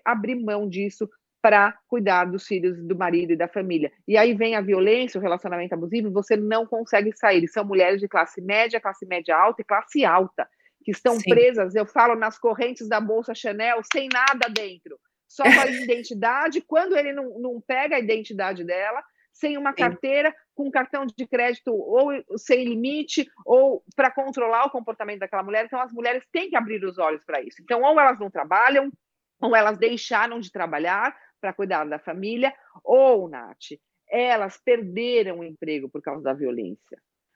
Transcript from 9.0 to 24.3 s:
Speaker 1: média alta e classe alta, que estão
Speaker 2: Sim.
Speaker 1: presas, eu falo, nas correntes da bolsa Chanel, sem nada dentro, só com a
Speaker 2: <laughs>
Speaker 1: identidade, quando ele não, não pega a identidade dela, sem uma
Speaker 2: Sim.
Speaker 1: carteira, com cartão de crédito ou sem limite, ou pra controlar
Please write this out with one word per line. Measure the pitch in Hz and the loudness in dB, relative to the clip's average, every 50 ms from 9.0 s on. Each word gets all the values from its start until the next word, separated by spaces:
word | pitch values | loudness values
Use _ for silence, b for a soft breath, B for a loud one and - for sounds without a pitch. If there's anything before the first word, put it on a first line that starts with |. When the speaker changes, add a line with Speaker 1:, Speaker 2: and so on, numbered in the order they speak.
| 202 | -8
Speaker 1:
média | 185 185 175 165 - 160 | -8 -6 -6 -2 0 4
alta | 160 185 220 240 - | 4 4 4 2 -2
e | - | -4
classe | - 202 208 - - - 294 262 | -2 -2 -2 -2 -2 0 2 2
alta, | 180 165 185 190 185 - - - - _ _ _ _ _ _ _ | 4 4 4 2 0 -4 -8 -8 -8 _ _ _ _ _ _ _
que | - | -8
estão | 196 - _ 254 233 226 | -8 0 _ 0 0 0
Speaker 2:
Sim. | 202 190 | 2 4
Speaker 1:
presas, | 170 240 240 247 247 220 190 180 190 | 6 6 6 6 4 2 -2 0 0
eu | 214 208 | -2 -2
falo, | 208 _ 269 233 240 233 | 0 _ 4 4 4 4
nas | 226 220 220 220 - | 0 -2 -4 -4 -2
correntes | - 233 220 226 240 247 254 - 233 | -2 -2 0 0 -4 -4 -4 -8 -6
da | 214 226 214 | -2 -2 -2
bolsa | 220 208 220 226 233 - 226 | 0 0 -2 -2 -4 -6 -10
Chanel, | - - 220 202 208 220 240 240 226 214 | -8 -6 -6 -4 -2 -2 0 -2 -2 -2
sem | - - 277 269 | -4 -4 -4 -2
nada | 262 254 247 262 269 277 247 240 | -2 0 2 2 2 4 2 0
dentro, | 233 214 175 214 190 185 170 _ 160 147 - _ _ _ _ _ | -2 0 -4 -6 -6 -12 -16 _ -20 -20 -20 _ _ _ _ _
só | _ - - 269 262 | _ -6 2 6 6
com | 262 262 | 6 6
a | 269 | 4
Speaker 2:
<laughs> | 269 254 247 254 | 0 -2 -4 -2
Speaker 1:
identidade, | 240 240 240 240 - 233 196 208 226 247 277 302 330 269 349 | -2 -2 -2 -2 -10 -6 -2 0 0 0 0 -2 -2 -2 -4
quando | - _ 311 320 359 381 381 | -4 _ 0 0 2 2 0
ele | 294 294 285 | 0 0 -2
não, | 277 285 269 254 196 226 | -4 -6 -8 -10 -10 -10
não | 240 254 240 233 | -8 -8 -8 -10
pega | - - 262 254 285 302 311 | -6 -4 -2 -2 0 0 -2
a | 262 | -2
identidade | 226 208 220 220 214 - 214 196 190 190 190 180 170 | 0 0 -2 -2 -4 -8 -8 -6 -4 -4 -6 -6 -6
dela, | 170 175 185 196 214 233 277 - _ _ _ _ _ _ | -6 -4 -4 -4 -4 -6 -8 -10 _ _ _ _ _ _
sem | _ - 294 294 | _ -4 -4 -4
uma | 285 285 277 | -2 -4 -4
Speaker 2:
Sim. | 277 | 0
Speaker 1:
carteira, | - 262 240 180 - - 269 269 285 294 311 302 b b b _ | 0 0 0 0 -2 -4 0 0 2 2 0 -2 b b b _
com | - 285 277 | -8 -6 -2
cartão | - 269 254 - - 277 277 | -2 -2 -2 -2 -6 -6 -6
de | 247 - - 254 | -8 -8 -10 -8
crédito | - 262 240 240 247 247 - _ 254 226 | -4 -2 0 0 0 -2 -4 _ -4 -4
ou | 202 - - 214 254 277 285 285 262 - _ 190 | -4 -2 0 2 2 2 2 -2 -6 -8 _ -12
sem | 220 - - 262 254 254 | -10 2 2 2 2 2
limite, | 240 233 220 240 269 294 302 294 302 - 320 269 - _ _ - | -2 -4 -2 -4 -4 -4 -4 -6 -4 -4 -4 -4 -4 _ _ 0
ou | - 240 254 269 277 262 - - - _ | 4 6 6 6 4 2 -2 -8 -8 _
pra | - 269 254 | 0 0 0
controlar | 254 277 269 269 | 0 -2 -6 -6